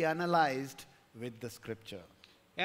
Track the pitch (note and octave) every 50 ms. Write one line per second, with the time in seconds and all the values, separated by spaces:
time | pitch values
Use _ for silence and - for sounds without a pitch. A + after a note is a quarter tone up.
0 | E3 D#3 D#3+ E3 F3 F3 F3 E3 D#3+ C#3+ C3 C3 C#3 C3+ - - - - - -
1 | _ _ - A#2 A#2 B2 A#2+ A2+ B2 A#2 - - - - A2 G#2+ - - G2+ F#2+
2 | F2 - - _ - - - _ _ _ - - F3+